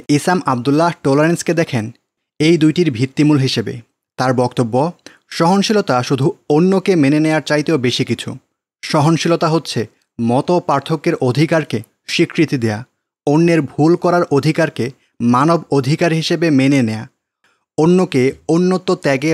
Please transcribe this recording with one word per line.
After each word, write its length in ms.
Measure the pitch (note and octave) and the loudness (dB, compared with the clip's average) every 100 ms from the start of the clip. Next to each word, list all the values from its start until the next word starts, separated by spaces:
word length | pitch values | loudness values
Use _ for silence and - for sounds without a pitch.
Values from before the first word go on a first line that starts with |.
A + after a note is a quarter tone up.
| - | 0
ইসাম 300 | D3 - F#3 - | 0 0 -2 -2
আবদুল্লাহ 460 | B2+ B2 C#3+ E3+ - | -2 0 0 0 -2
টলারেন্সকে 520 | C#3+ C#3 D#3 E3+ - | 0 2 2 0 -2
দেখেন 320 | E3 E3 B2 G#2+ - _ _ _ - | -2 -2 -4 -6 -10 _ _ _ -2
এই 160 | D#3 E3+ | 2 4
দুইটির 320 | D#3 D#3 E3 | 2 2 0
ভিত্তিমূল 460 | A2 C3 - D3+ D3 | -2 -4 0 2 2
হিসেবে। 340 | C3 - G#2+ A#2+ - _ _ - | 0 -2 -6 -10 -16 _ _ -4
তার 140 | B2+ | -2
বক্তব্য, 420 | B2 B2 - A#2+ B2 D#3+ - - - _ | 0 0 -2 -2 -2 -2 -6 -18 -20 _
সহনশীলতা 680 | - E3 G3 F#3+ G#3 G3 B2+ | -2 2 2 2 0 0 -2
শুধু 240 | B2 C3+ C#3+ - - | 0 -2 -2 -4 -2
অন্যকে 440 | D3 F#3 F#3+ F#3 F3+ | 2 2 2 0 2
মেনে 240 | C3+ D3+ | 2 2
নেয়ার 280 | D#3 D#3 D3 | 0 -2 -2
চাইতেও 300 | D3+ D3+ D#3 | -2 0 -2
বেশি 260 | B2 - C3+ | 0 -2 -4
কিছু। 240 | A#2 - C3 _ _ _ _ | -6 -8 -14 _ _ _ _
সহনশীলতা 640 | - D#3+ D3 E3 F3 E3+ E3 | -4 0 2 2 0 0 0
হচ্ছে 320 | D#3+ D#3 - G#2+ _ _ - | -2 -2 -6 -8 _ _ -6
মত 300 | A#2 A#2+ D3+ F3+ | -2 0 0 -2
পার্থক্যের 560 | E3 C#3 - D#3+ F3 D#3+ | 0 -2 -2 -4 -4 -2
অধিকারকে 580 | B2+ B2 D#3+ E3 C#3+ A#2 A2+ _ - | 0 0 0 0 -2 -6 -8 _ -6
স্বীকৃতি 500 | - E3+ - D3+ C#3+ | -2 -2 0 -2 0
দেয়া, 220 | A2+ G#2 B2+ _ _ _ - | -2 -4 -10 _ _ _ 0
অন্যের 340 | D3 E3+ E3 | 2 2 2
ভুল 300 | C#3 - D3+ F3 | 0 0 2 2
করার 280 | F3+ F3 F3 | 2 0 2
অধিকারকে 540 | C#3 D3 D#3 D#3 - A#2 - _ - A#2+ | 0 2 0 -2 -2 -8 -8 _ -4 0
মানব 340 | B2 D3 E3+ - | 2 2 0 0
অধিকার 400 | C#3 B2+ D#3 E3+ | -2 0 0 0
হিসেবে 340 | D#3+ D#3 E3+ E3+ | 0 -2 -2 0
মেনে 300 | C#3 C3+ C#3 | 2 2 2
নেয়া, 200 | A#2 A2 B2 _ _ _ _ _ _ - | 0 -4 -10 _ _ _ _ _ _ -2
অন্যকে 460 | D#3+ F3+ F#3 C3+ B2+ C3 - | 2 2 2 0 0 -2 -2
অন্যত্ব 420 | E3 F3+ F#3 F3+ F3+ | 0 0 0 -2 -2
ত্যাগে 360 | D3+ C3+ D3 | -2 -2 -2